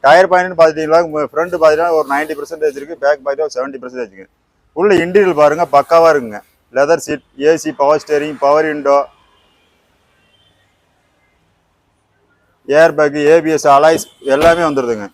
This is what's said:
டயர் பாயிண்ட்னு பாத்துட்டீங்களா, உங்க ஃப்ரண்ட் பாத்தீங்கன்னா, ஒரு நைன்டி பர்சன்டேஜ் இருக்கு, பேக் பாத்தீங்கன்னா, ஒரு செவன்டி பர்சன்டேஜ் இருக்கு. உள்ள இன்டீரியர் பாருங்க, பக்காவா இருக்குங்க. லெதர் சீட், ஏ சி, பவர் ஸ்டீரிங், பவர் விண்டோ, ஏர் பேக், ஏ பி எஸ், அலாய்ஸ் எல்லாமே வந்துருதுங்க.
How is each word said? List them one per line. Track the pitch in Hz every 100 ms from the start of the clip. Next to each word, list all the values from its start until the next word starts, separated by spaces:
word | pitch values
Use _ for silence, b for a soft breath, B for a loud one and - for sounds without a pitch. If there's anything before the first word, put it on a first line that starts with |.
டயர் | 135 165 190
பாயிண்ட்னு | 180 185 170
பாத்துட்டீங்களா, | 160 156 156 165 170
உங்க | 151 143
ஃப்ரண்ட் | 147 175 170
பாத்தீங்கன்னா, | 160 151 170 160
ஒரு | 139
நைன்டி | 139 151 147
பர்சன்டேஜ் | 143 160 151 143
இருக்கு, | 143 170
பேக் | 143 151
பாத்தீங்கன்னா, | 135 139 151
ஒரு | 127
செவன்டி | 135 131
பர்சன்டேஜ் | 123 127 113
இருக்கு. | 95 95 _ _ _ _ -
உள்ள | 202 180
இன்டீரியர் | 170 190 190 151
பாருங்க, | 147 156 170 143
பக்காவா | 135 165 165
இருக்குங்க. | 147 117 104 _ _ _ 123
லெதர் | 143 165 139
சீட், | 143 _ - 147
ஏ | 160
சி, | 156 135
பவர் | 143 151
ஸ்டீரிங், | - 147 151 143
பவர் | 139 151 156
விண்டோ, | 147 143 143 135 _ _ _ _ _ _ _ _ _ _ _ _ _ _ _ _ _ _ _ _ _ _ _ _ _ _ _ _ _ _ _ _ _ _ _ - 143
ஏர் | 165 147
பேக், | 147 147 147
ஏ | 165
பி | 160 151
எஸ், | 147 139
அலாய்ஸ் | 156 160 - _ 139
எல்லாமே | 139 165 170 165
வந்துருதுங்க. | 139 120 110 98